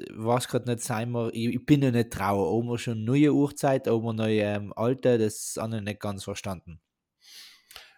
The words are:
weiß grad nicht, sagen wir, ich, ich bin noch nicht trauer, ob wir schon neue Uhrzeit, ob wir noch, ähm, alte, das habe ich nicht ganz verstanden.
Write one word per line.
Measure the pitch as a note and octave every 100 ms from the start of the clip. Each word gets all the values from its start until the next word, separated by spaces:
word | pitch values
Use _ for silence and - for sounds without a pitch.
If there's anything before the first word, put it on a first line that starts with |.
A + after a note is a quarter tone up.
| -
weiß | - A2 C3 -
grad | B2+ A#2
nicht, | A#2
sagen | - A2 A#2+
wir, | A#2+ A2+
ich, | A2+ A#2
ich | A#2+
bin | - D3
noch | C3+
nicht | A#2+ A2+
trauer, | - G2 G2+ E2+
ob | A2+
wir | A#2+ A#2
schon | - A2
neue | A2 C#3 D3
Uhrzeit, | C#3 C#3+ - C#3+ C3+ -
ob | A2+
wir | A2+
noch, | A2 A2
ähm, | G#2+ G#2 G#2 G2+ -
alte, | A#2 C3+ B2+ A#2+
das | G#2+ - - -
habe | A2+ A2+
ich |
nicht | G2+ G2+
ganz | G#2 F#2+
verstanden. | G2+ G2 G2+ F2+ - D#2+ _ _ _ _ - - - - _ - -